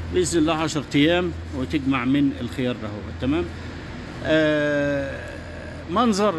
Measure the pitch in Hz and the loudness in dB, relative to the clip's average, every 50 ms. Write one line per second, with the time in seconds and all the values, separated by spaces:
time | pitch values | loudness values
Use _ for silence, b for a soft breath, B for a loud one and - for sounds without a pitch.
0 | - - 175 180 180 147 165 170 151 165 160 156 160 151 156 151 117 - - 143 | -6 -2 0 0 2 2 2 2 4 4 2 0 0 0 -2 -2 -4 2 4 4
1 | 147 160 175 180 180 170 160 - - - - 131 131 - 165 151 131 135 135 127 | 6 6 4 4 2 0 -4 -6 -8 -8 -4 -4 -4 -2 -2 0 0 2 0 2
2 | 120 127 135 143 143 139 - - 123 110 - 143 127 123 120 107 110 104 104 104 | 2 2 4 4 4 2 0 -2 -6 -6 -2 -2 -2 -2 -2 -4 -6 -8 -8 -8
3 | 92 82 82 - 127 131 151 170 175 175 - B B B B B B B B B | -8 -10 -8 -4 -2 0 0 0 -2 -4 -6 B B B B B B B B B
4 | B - - - - 156 156 156 156 151 151 151 147 147 147 143 143 143 143 139 | B -10 -10 -6 0 2 4 4 6 4 4 2 2 2 2 2 2 0 0 -2
5 | 139 135 131 127 123 131 131 - - - - - - - - - - - 170 214 | -2 -4 -6 -8 -10 -10 -10 -10 -12 -12 -12 -12 -10 -10 -10 -10 -6 -2 0 2
6 | 247 233 202 185 208 208 170 | 4 4 4 4 2 2 2